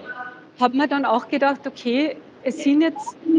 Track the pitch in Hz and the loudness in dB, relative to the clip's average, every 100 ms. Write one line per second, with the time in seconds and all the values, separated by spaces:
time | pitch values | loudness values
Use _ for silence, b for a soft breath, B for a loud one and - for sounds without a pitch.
0 | - - - - - - 247 262 294 285 | -14 -14 -14 -18 -14 0 0 2 0 0
1 | 240 226 - 285 277 277 269 - 247 254 | 0 0 0 0 2 0 -6 -8 -2 0
2 | 302 - - - 262 - 277 294 320 320 | 0 -4 -14 -8 -6 -2 2 4 2 0
3 | - - 330 | -10 -8 0